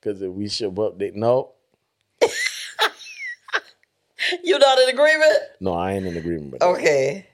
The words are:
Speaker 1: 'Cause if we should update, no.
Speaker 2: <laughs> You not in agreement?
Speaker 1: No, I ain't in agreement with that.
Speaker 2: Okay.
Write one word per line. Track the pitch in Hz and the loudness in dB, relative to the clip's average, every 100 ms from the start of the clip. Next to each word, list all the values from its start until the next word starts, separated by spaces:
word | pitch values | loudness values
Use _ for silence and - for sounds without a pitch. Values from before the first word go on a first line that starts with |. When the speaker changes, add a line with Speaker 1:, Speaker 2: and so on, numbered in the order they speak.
Speaker 1:
'Cause | - 98 | -6 -6
if | 95 | -8
we | 92 104 | -8 -8
should | - 110 95 | -6 -6 -4
update, | 107 90 98 95 | -4 -4 -8 -2
no. | 113 127 135 _ _ _ _ _ _ _ | 0 0 -2 _ _ _ _ _ _ _
Speaker 2:
<laughs> | 466 - - - - - 440 - - 1077 1017 988 - - - _ _ _ _ _ - 349 | -2 0 -6 -8 -14 -4 -4 -4 -20 -14 -14 -14 -8 -8 -8 _ _ _ _ _ -6 -4
You | 349 294 | 0 6
not | 277 262 | 6 6
in | 254 | 4
agreement? | 254 302 311 311 - - _ | 4 4 6 4 4 -2 _
Speaker 1:
No, | 92 | -4
I | 85 92 | -2 -2
ain't | 98 92 | -4 -4
in | 85 | -6
agreement | 80 82 71 | -6 -6 -8
with | 65 | -2
that. | 175 | 0
Speaker 2:
Okay. | 180 160 147 135 185 - | 2 2 2 0 -4 -14